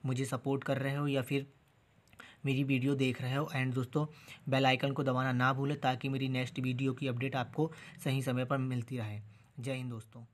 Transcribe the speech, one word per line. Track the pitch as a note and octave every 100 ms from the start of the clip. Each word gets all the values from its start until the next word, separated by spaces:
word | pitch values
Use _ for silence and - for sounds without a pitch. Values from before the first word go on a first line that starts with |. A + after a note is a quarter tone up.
| C3
मुझे | B2+
सपोर्ट | C3+ C3 - C#3
कर | - C3
रहे | C3+
हो | C#3+ D3
या | C#3
फिर | B2 C#3 C#3+ - _ _ _ _ _ - - - C#3
मेरी | C3+
वीडियो | C3+ C3 C3 C#3
देख | C3+ A#2
रहे | B2
हो। | C3+ D3+
And | C#3 C3
दोस्तों | B2+ B2 D3+ D3+ - - - -
बेल | C3+ C3
आइकन | C3 C#3
को | C3+
दबाना | C3 B2+ C3
ना | B2 B2+
भूलें | C3+ C#3 D3
ताकि | C3+ B2+ C#3
मेरी | C3+ C3+
नेक्स्ट | B2+ B2 -
वीडियो | C3 B2+ C3+
की | C3 C3+
अपडेट | A#2+ C3 C3
आपको | A#2+ - D#3+ D#3+ - -
सही | D3+ C3+
समय | B2+ B2+
पर | B2+ C#3
मिलती | C3 B2+ A#2 B2+
रहे। | G#2+ G#2 G#2 - - -
जय | B2
हिंद | C3 B2+
दोस्तों। | A#2 - A#2+ A#2